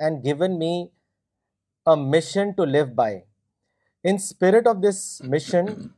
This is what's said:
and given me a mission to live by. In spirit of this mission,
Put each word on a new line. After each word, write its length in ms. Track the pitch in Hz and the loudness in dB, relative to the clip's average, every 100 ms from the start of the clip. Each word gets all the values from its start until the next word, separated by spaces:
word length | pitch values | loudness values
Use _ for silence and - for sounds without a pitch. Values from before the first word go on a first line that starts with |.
and 240 | 156 156 | -4 -2
given 360 | 127 147 185 180 | -4 -2 -2 -2
me 320 | 165 175 175 _ _ _ _ _ _ _ _ _ - | -2 -4 -6 _ _ _ _ _ _ _ _ _ 2
a 100 | 156 | 2
mission 580 | 135 156 160 202 202 190 | 4 0 0 -2 -2 0
to 40 | |
live 340 | 165 139 139 117 | 0 2 0 0
by. 280 | 113 98 - _ _ _ _ _ _ _ | -2 -4 -12 _ _ _ _ _ _ _
In 160 | 175 196 | -2 -2
spirit 480 | - - 185 220 233 | -4 0 4 4 4
of 160 | 214 | 2
this 360 | 202 196 - - | 0 -2 -6 -12
mission, 720 | 131 143 - 180 185 214 - | -4 -4 0 -2 -2 -6 -14